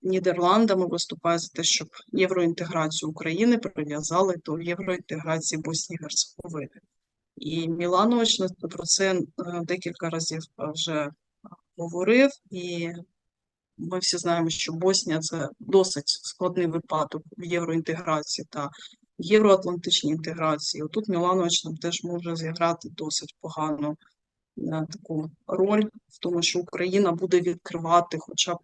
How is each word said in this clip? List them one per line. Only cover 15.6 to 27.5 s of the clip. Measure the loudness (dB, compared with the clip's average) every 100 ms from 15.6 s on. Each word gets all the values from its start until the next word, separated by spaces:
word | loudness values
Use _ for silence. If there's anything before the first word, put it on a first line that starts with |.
досить | 4 4 6 0 -2
складний | -4 -4 -4 -2 0 0
випадок | -2 -2 -2 -2 -4 -12 -14
в |
євроінтеграції | -4 -2 0 -2 -2 -4 -2 -2 -2 -8 -8
та | -8 -8 -10 -20 -20 _ _
євроатлантичній | 4 6 8 6 4 -4 0 0 0
інтеграції. | -2 -4 -2 0 0 -2 -6
Отут | -4 -4 -2
Міланович | 0 2 2 2 0
нам | -2 -6
теж | -4 -4
може | -6 -6 -4 -4
зіграти | -6 0 0 0 -6
досить | -10 -6 -6 -6 -14
погану, | -12 -4 -2 -2 -2 -4 _ _ _ _ _ -8
е, | -4 -2 -4
таку | -8 -8 -6 -6 -10 -6
роль | 0 4 4 2 -4 _
в | -10
тому, | -4 0
що | 0 0
Україна | -4 -4 0 2 2
буде | 2 4 4
відкривати | 4